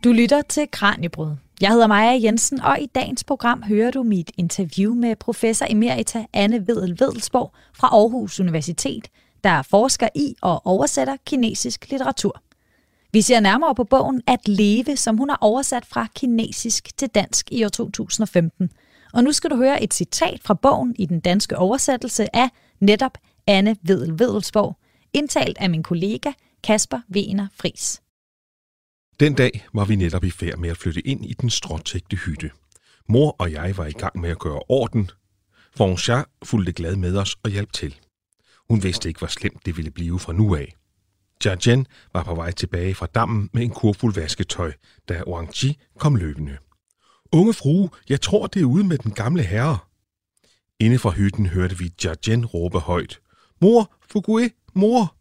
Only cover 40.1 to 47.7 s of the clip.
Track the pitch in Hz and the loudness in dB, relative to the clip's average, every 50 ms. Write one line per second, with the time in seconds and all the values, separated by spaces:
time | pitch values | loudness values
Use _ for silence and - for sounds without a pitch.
40.1 | 85 90 - - 82 92 107 104 90 76 69 - - _ _ _ _ _ _ _ | -4 -6 -6 -4 0 2 2 2 2 -2 -4 -10 -16 _ _ _ _ _ _ _
41.1 | _ _ _ _ _ _ - 104 95 87 - 120 117 135 131 _ _ - _ _ | _ _ _ _ _ _ -4 -4 -2 0 2 2 4 4 2 _ _ -20 _ _
42.1 | _ 87 80 90 87 85 85 85 87 - - - - 87 87 95 95 - 87 - | _ -8 -6 -6 -8 -6 -6 -8 -6 -6 -6 -6 -4 -4 -4 -4 -4 -4 -8 -4
43.1 | _ 117 113 92 113 107 101 - - 113 120 117 101 - - 107 101 - - 117 | _ -2 -2 0 -2 -4 -4 -2 -2 -4 -4 -4 -4 0 0 0 2 2 0 -2
44.1 | 101 87 80 - - - 92 - - - 90 80 71 _ _ _ _ _ _ - | -2 -2 -6 -6 -4 -6 -6 -6 -4 -8 -6 -8 -8 _ _ _ _ _ _ -8
45.1 | 90 85 - - 90 87 87 - - - - 135 147 _ _ _ _ - - 156 | -8 -8 -6 -8 -8 -10 -10 -12 -8 -4 -2 -2 -4 _ _ _ _ -2 0 0
46.1 | 143 110 85 78 71 76 78 69 69 69 _ _ _ _ _ _ _ _ _ _ | 2 2 0 -4 -6 -8 -10 -10 -10 -14 _ _ _ _ _ _ _ _ _ _
47.1 | _ _ _ _ - 156 185 226 226 - - 135 | _ _ _ _ 4 4 6 6 4 0 0 2